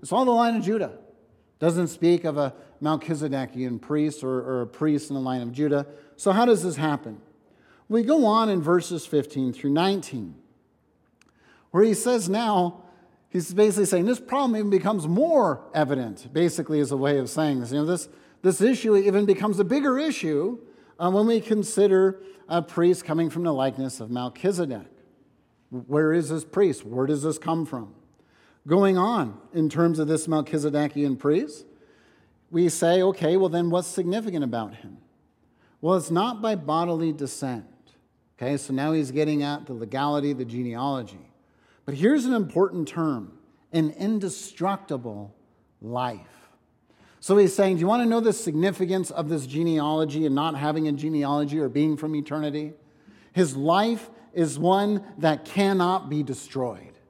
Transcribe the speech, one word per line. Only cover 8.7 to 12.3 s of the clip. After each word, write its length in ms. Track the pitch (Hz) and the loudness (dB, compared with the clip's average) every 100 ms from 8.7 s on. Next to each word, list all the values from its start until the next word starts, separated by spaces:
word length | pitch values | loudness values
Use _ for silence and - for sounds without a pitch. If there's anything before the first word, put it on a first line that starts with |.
| 175 - 175 - | 2 2 -8 -2
fifteen 480 | 151 135 143 131 | -2 -2 -4 -4
through 160 | 120 143 | -2 -2
nineteen, 640 | 147 185 196 - 131 95 73 _ _ _ _ _ _ _ _ _ _ _ _ _ | 2 2 0 -4 -10 -10 -14 _ _ _ _ _ _ _ _ _ _ _ _ _
where 140 | 175 | 4
he 100 | 220 | 4
says 340 | 202 240 247 | 4 0 0
now, 540 | 175 | 0